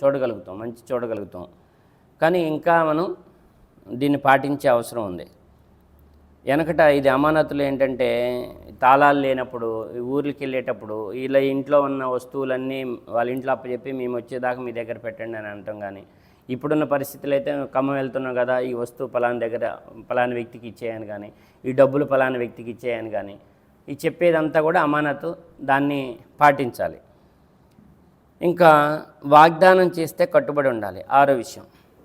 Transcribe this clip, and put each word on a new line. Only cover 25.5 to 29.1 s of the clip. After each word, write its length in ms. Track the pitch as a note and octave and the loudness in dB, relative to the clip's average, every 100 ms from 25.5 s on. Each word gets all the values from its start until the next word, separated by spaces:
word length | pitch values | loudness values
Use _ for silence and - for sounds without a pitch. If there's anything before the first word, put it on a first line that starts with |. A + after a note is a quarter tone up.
| - | -8
దాన్ని 580 | C#3 C#3 C#3+ C#3+ C3 - - - | 0 0 0 -4 -6 -12 -12 2
పాటించాలి. 580 | D3 C#3+ B2 - E2+ D#2 _ _ _ _ _ _ _ _ - _ _ _ _ - | 4 4 0 -4 -6 -8 _ _ _ _ _ _ _ _ -20 _ _ _ _ -6
ఇంకా 600 | F3 E3+ E3+ D3+ D3 D#3 - | -2 4 6 8 4 -2 -8